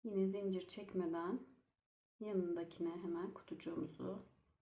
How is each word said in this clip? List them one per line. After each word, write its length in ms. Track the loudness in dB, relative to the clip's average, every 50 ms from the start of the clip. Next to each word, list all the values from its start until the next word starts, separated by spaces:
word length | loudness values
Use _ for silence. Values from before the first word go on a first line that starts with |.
| _
Yine 220 | 2 4 6 6
zincir 420 | 6 4 2 2 2 0 0 -2 -4
çekmeden 720 | -8 -8 -8 -2 0 0 2 2 0 0 0 0 -2 -2 -4 -8 -20 -20 _ _ _ _ _ _ _ _ _ _ _ _
yanındakine 720 | -4 2 4 4 4 4 2 0 0 -4 -2 -2 0 0
hemen 440 | 0 -2 -2 -2 -2 0 -2 -4 -6
kutucuğumuzu 920 | -10 -10 -10 -10 -6 -4 -4 -2 -2 -4 -4 -4 -4 -4 -2 -2 -4 -6 -12 -20 _ _ _ _ _